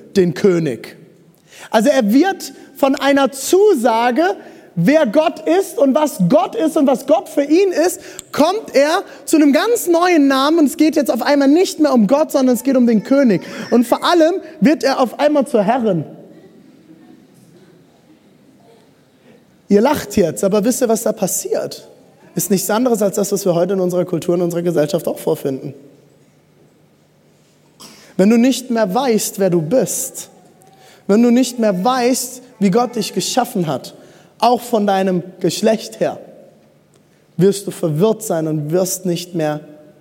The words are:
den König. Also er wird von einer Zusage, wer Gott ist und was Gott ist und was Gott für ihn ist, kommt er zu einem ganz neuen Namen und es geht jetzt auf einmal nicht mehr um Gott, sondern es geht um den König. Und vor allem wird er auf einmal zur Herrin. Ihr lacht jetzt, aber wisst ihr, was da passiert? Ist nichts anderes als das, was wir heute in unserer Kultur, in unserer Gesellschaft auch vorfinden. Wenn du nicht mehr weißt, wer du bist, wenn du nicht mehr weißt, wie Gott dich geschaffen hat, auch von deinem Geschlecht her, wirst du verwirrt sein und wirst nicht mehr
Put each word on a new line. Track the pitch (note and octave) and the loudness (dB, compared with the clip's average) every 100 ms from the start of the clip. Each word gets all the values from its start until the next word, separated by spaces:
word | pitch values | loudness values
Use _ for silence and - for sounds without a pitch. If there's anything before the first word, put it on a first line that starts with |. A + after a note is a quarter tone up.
| - G3+ | -6 0
den | F3 | 0
König. | - G3+ F3 D#3 A2+ - - - _ _ _ _ - - | 2 2 2 -2 -6 -12 -20 -20 _ _ _ _ -20 -2
Also | A3 A3+ | 0 2
er | C4+ G3+ | 2 2
wird | B3+ F#4 F#4+ - - - - | 2 2 -2 -10 -18 -18 -2
von | C4 C4+ | -2 0
einer | C4+ C#4 C4+ | 0 2 0
Zusage, | C4+ - F#4 G#4 D#4 A#3 A3+ B3 B3 F4 G4 - - - - | -2 0 2 4 2 2 2 0 0 0 -2 -10 -20 -12 -2
wer | E3+ D#4 C4+ | 2 2 2
Gott | C4+ D#4 - | 0 0 -2
ist | - F4+ F#4+ - | 0 0 0 0
und | C#4 C4 | 2 2
was | D4+ - F3 | 0 0 2
Gott | D4+ F#4 | 2 0
ist | - D#4+ E4 | -2 -2 2
und | C#4 | 2
was | C4+ - | 0 0
Gott | E4 F#4+ | -2 0
für | - | -4
ihn | C#4+ D#4+ G4 | 0 2 2
ist, | D4 E4+ - - - - | 2 -2 -2 -16 -20 -10
kommt | - D#4 G#4 - | -2 0 0 -2
er | C4 D4 F4+ F#4+ - | 0 2 0 -4 -14
zu | - D#4 | -2 2
einem | D4 | 4
ganz | C#4 G#4 A#4+ F4 | 4 2 -2 0
neuen | E4 F4+ E4+ C#4 | 2 2 2 2
Namen | C4+ C#4+ E4 | 2 2 2
und | C#4+ | 2
es | - | 2
geht | D#4 | 0
jetzt | D#4 C#4 | 2 -2
auf | B3 | -2
einmal | A#3+ C#4+ C4+ | 0 2 4
nicht | D#4 F#4+ - | 4 2 0
mehr | D4+ | 2
um | B3+ G3+ | 4 4
Gott, | C#4 D#4 | 2 0
sondern | C#4+ B3+ | 0 2
es | A#3+ | 0
geht | C4+ C4 | 0 2
um | A#3+ | 2
den | A3 | 2
König. | - C4+ C4 E3+ - - G#3+ | 2 2 4 2 -4 -12 -2
Und | A#3+ A#3+ | 0 2
vor | D4 | 0
allem | C#4 F4 D#4 F#4 - - | 2 2 2 0 -8 0
wird | A3+ D#4+ | 2 2
er | C4+ C4+ | 0 0
auf | B3 - | -2 0
einmal | D4 D4 - | 0 0 -2
zur | A3+ | -2
Herrin. | G3 C4 A3 E3+ C#3 - - - - - - _ _ - - - _ _ - F3 - - _ _ _ _ G3 F#3+ _ _ A#3 A#3 _ _ _ _ _ - _ _ - | 0 0 0 -2 -4 -14 -20 -20 -20 -20 -20 _ _ -20 -20 -20 _ _ -20 -20 -20 -20 _ _ _ _ _ _ _ _ _ _ _ _ _ _ _ -20 _ _ 0
Ihr | G3+ | 2
lacht | B3+ D4+ - - | 2 0 -4 -2
jetzt, | E3 D3+ | 0 0
aber | G3 G#3 | -2 0
wisst | G#3+ A#3+ | -2 -2
ihr, | A#3 | -2
was | A3 | -2
da | G#3+ | -2
passiert? | G#3 F#3 - - A4 - - - - _ _ - - | -4 -4 -6 -6 -6 -6 -12 -20 -20 _ _ -12 -8
Ist | - | -2
nichts | G3 - | -2 0
anderes | G#3+ B3+ A3 | -2 0 0
als | G3+ G3 | 0 -2
das, | G3 | -4
was | G3 | -2
wir | F#3+ E3+ | 0 0
heute | F#3 | 0
in | F#3+ | 0
unserer | F3+ F3 | -2 -2
Kultur, | F3 E3 - F3 | -2 -4 -2 -2
in | |
unserer | E3+ E3+ | -2 -2
Gesellschaft | F3 D#3+ D3+ D#3+ - | -2 -2 0 -2 -4
auch | D4+ | -6
vorfinden. | - D#3+ C#3+ C3+ D3 - - _ _ _ _ _ _ _ _ _ _ _ _ _ _ _ _ _ _ _ - - - - | -4 -4 -4 -8 -10 -16 -20 _ _ _ _ _ _ _ _ _ _ _ _ _ _ _ _ _ _ _ -20 -20 -12 0
Wenn | G3 | 4
du | A#3 | 4
nicht | B3 B3 - | 4 0 -4
mehr | A3+ G#3 | -2 0
weißt, | F3+ C#4 G#3+ - - | 0 0 0 -2 -2
wer | G3 | 0
du | E3+ | 0
bist, | D#3 B3+ F#3+ - - - - - _ _ _ _ - - - | 0 0 0 -6 -10 -12 -20 -20 _ _ _ _ -20 -14 0
wenn | G#3 | 2
du | A#3+ | 4
nicht | A#3+ B3 - | 4 0 0
mehr | G#3+ F3+ | -2 0
weißt, | G#3 C4 A#3+ C4 - - - - | -2 0 0 -2 -4 -14 -18 -2
wie | G3 | 0
Gott | G#3+ B3 | 2 0
dich | A#3+ G3 | -4 -6
geschaffen | - - - A#3+ G3 D#3+ | -6 -4 -2 -2 -4 -4
hat, | B2+ - - - - _ - | -6 -10 -20 -20 -20 _ -2
auch | A3+ A#3+ | 0 0
von | - A3 G3+ | -2 -2 0
deinem | F#3+ G3 F3+ - - | 0 0 -2 -6 -6
Geschlecht | F3 - A3 G#3+ - - | -4 0 0 0 -4 -6
her, | D3+ - - - - _ _ _ _ _ _ _ _ - | -6 -6 -16 -20 -20 _ _ _ _ _ _ _ _ 0
wirst | F#3+ G3 - | 0 0 -6
du | |
verwirrt | - E3+ D3+ A3 A3 | -6 -4 0 0 0
sein | - E3 D#3+ | -4 -4 -4
und | D#3 D3 | -6 -2
wirst | F3 F#3 - F3+ | -2 -2 -4 -6
nicht | E3+ - | -6 -6
mehr | E3+ D3+ D3+ - - - _ | -6 -4 -6 -10 -20 -20 _